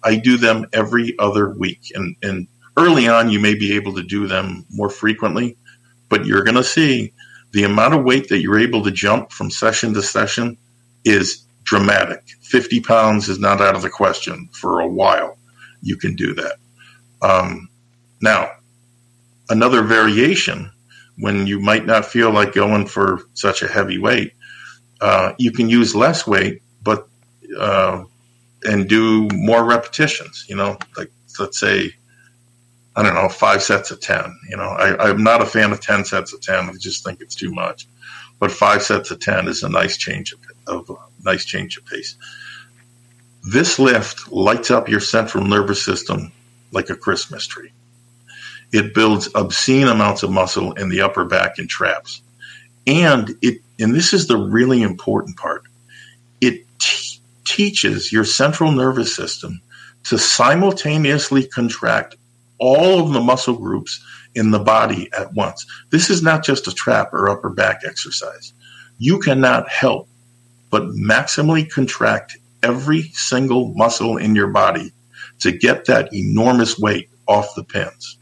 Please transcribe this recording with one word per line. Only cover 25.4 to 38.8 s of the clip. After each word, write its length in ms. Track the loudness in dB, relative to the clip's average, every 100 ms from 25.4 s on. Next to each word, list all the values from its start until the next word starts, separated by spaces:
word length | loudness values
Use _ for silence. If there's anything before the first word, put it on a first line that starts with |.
| -2
can 160 | 0 2
use 260 | 4 2
less 320 | 2 2 2 0
weight, 340 | 0 0 -4 _ _
but, 260 | -2 -2 -4 _ _ _ -18 -6
uh, 460 | -2 0 0 -2 -10 _ _ _ _ _
and 240 | -4 -2 2
do 400 | 2 4 2 0
more 320 | -2 2 2
repetitions, 800 | 4 0 0 -2 -2 -2 -10 -18 -12
you 80 | -6
know, 200 | -6 -6 -14 -14
like, 140 | -16 _ _ -10
let's 200 | -8 -4
say, 320 | 0 0 -2 -10 _ _ _ _ _ _ _ _ _ -2
I 80 |
don't 100 | 0
know, 140 | 2 -2
five 340 | 0 2 2
sets 300 | 0 -2 -4
of 80 | -14
ten. 360 | -6 -4 -4 -14 -16
You 60 | -10
know, 80 |
I, 460 | -8 0 0 2 0
I'm 120 | 2
not 180 | 4 4
a 60 | 2
fan 240 | 2 0
of 100 | 0
ten 240 | -2 -2
sets 280 | 0 -6 -6
of 80 | -14
ten. 280 | -4 -4 -4
I 40 |
just 320 | -10 -12 -10
think 160 | -10 -14
it's 160 | -16 -12
too 180 | -10
much. 320 | -8 -8 -10 -18 _ -20 -20 -20 _
But 100 | -4
five 300 | 2 2 2